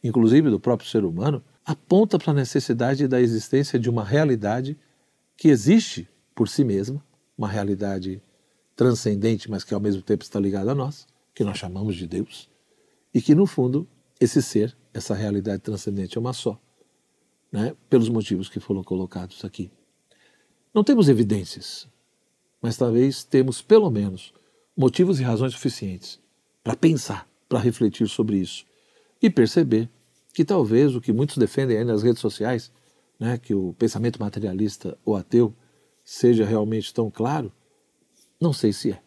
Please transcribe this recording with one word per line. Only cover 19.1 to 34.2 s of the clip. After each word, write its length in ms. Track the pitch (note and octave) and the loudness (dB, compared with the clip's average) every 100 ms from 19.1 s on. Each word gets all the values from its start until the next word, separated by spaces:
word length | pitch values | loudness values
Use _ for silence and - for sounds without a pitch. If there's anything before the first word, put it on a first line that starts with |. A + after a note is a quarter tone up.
| F#2 F#2 - - | -10 -14 -14 -16
aqui. 240 | - F#2+ _ _ _ _ _ _ _ _ _ _ | -12 -14 _ _ _ _ _ _ _ _ _ _
Não 100 | G#3+ | 0
temos 260 | G#3 B3+ D#3 | 4 6 6
evidências, 800 | A#2 A2 G#2 F2 - - - - _ _ _ _ _ _ _ | 6 4 0 -4 -14 -14 -16 -20 _ _ _ _ _ _ _
mas 160 | A#2+ A2+ | -6 -2
talvez 460 | B2 A#2 C3+ C3 | 2 4 2 0
temos, 380 | - C3+ C3 A#2+ | 0 2 2 -2
pelo 300 | - A3 G3 | 4 4 6
menos, 420 | A2 G2+ F#2 - _ _ _ _ - | 0 -4 -6 -16 _ _ _ _ 0
motivos 440 | C3 B2 F3+ D#3 | 2 4 2 2
e 40 | |
razões 300 | B2 A2+ C3 | 0 -2 -2
suficientes 680 | B2+ C3+ - G2+ F2+ - - _ _ _ _ | -4 -6 -6 -10 -10 -14 -20 _ _ _ _
para 120 | - - | -8 2
pensar, 540 | E3 D3 - G2+ - _ _ | 2 2 -4 -12 -12 _ _
para 120 | B2 | 0
refletir 480 | A#2+ A2+ G#2+ - G#2+ | 0 0 -2 0 -4
sobre 300 | - A2 G2+ | -2 -2 -2
isso 280 | F2 - _ _ _ _ _ _ | -4 -10 _ _ _ _ _ _
e 80 | A3 | 2
perceber 600 | C3+ A2+ - D3 A2 A#2 _ _ _ _ | 4 4 4 2 0 -2 _ _ _ _
que 100 | - | -4
talvez 520 | - G3 A2 A2+ D3 B2 | 0 2 2 4 4 0
o 60 | |
que 120 | - | -2
muitos 240 | A2 C#3+ - | 0 0 0
defendem 400 | A2 - C3+ G#2+ | 0 0 0 0
aí 60 | |
nas 180 | A#2 A2 | 0 2
redes 200 | A#2 A#2 | 2 0
sociais, 500 | A2 - A2 A#2+ - _ _ _ _ _ | -2 -4 -4 -4 -6 _ _ _ _ _
né, 180 | A#2 A#2+ | -4 -4
que 160 | - | -2
o 200 | G2+ F#2 | -4 -4
pensamento 460 | E2+ A2+ G#2+ A#2 | -2 -2 0 -4
materialista 800 | - | -4